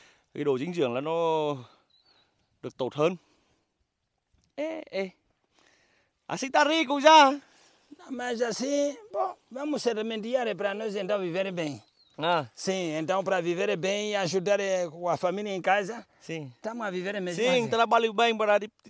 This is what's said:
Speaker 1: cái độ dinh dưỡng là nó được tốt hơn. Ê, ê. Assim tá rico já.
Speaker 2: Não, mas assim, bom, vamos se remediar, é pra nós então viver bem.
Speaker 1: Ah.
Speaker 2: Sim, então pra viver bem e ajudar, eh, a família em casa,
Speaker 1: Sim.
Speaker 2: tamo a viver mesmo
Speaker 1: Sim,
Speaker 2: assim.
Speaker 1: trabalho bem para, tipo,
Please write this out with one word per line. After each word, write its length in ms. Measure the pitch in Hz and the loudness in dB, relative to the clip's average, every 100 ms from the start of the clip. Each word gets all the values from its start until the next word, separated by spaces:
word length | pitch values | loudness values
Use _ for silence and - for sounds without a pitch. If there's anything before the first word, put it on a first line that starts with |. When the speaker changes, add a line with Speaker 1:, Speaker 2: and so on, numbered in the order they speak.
| - _ _ | -20 _ _
Speaker 1:
cái 100 | - | -6
độ 140 | 143 131 | -2 -2
dinh 160 | 156 | -2
dưỡng 200 | 170 131 | -2 -2
là 60 | 120 | -2
nó 540 | 147 165 165 160 151 139 120 _ _ _ _ _ _ _ _ _ | -2 -2 0 0 -2 -4 -10 _ _ _ _ _ _ _ _ _
được 140 | 131 - | -12 -6
tốt 180 | 123 | -4
hơn. 220 | 143 156 185 _ _ _ _ _ _ _ _ _ _ _ _ _ - | 0 0 0 _ _ _ _ _ _ _ _ _ _ _ _ _ -8
Ê, 260 | 311 320 - | -6 -8 -10
ê. 200 | 190 190 - _ _ _ _ _ _ _ _ _ _ - | -8 -8 -10 _ _ _ _ _ _ _ _ _ _ -10
Assim 240 | - 262 | -8 0
tá 140 | 302 | 2
rico 360 | 285 320 247 285 | 4 2 2 4
já. 300 | 285 320 277 285 - _ _ _ - - | 10 10 10 6 -6 _ _ _ -20 -20
Speaker 2:
Não, 120 | 349 | -14
mas 300 | 247 247 233 | -8 -6 -4
assim, 540 | 240 208 262 285 285 466 427 | -4 -4 -2 0 0 -4 -8
bom, 220 | 466 381 - _ | -4 -4 -6 _
vamos 320 | 247 294 277 | -8 -4 -2
se 100 | 240 | -2
remediar, 520 | 214 220 220 214 254 233 | -2 -4 -6 -2 -2 -2
é 60 | |
pra 200 | 185 202 | -2 -4
nós 220 | 202 220 202 | -4 -6 -4
então 240 | 185 208 | -2 -2
viver 320 | 185 165 196 | -2 -4 -4
bem. 280 | 175 156 123 - _ _ - | -4 -6 -8 -14 _ _ -4
Speaker 1:
Ah. 280 | 160 170 127 | 0 0 -2
Speaker 2:
Sim, 420 | - - 190 170 156 | -6 -4 -4 -2 -4
então 240 | 160 190 | -2 -2
pra 180 | 190 190 | 0 0
viver 340 | 170 175 202 190 | 0 -2 -2 -2
bem 340 | 185 208 214 | -2 -4 -2
e 40 | 202 | -2
ajudar, 420 | 185 185 180 202 | -2 -2 0 0
eh, 260 | 196 185 175 165 175 | 0 -2 -4 -4 -4
a 80 | 156 | -2
família 380 | 180 190 214 | -2 -2 -4
em 60 | 190 | -2
casa, 440 | 175 202 196 226 - _ | 2 2 0 -8 -16 _
Speaker 1:
Sim. 300 | - 165 139 120 | -12 -10 -12 -12
Speaker 2:
tamo 200 | 214 240 | -10 -8
a 80 | 214 | -6
viver 300 | 180 180 208 | -6 -6 -6
mesmo 220 | 180 170 | -6 -2
Speaker 1:
Sim, 60 | 240 | 2
Speaker 2:
assim. 180 | 262 226 | 2 2
Speaker 1:
trabalho 440 | 226 233 233 226 | 2 4 4 2
bem 220 | 208 233 220 | 2 2 2
para, 220 | 214 208 | 2 2
tipo, 140 | 214 _ | 0 _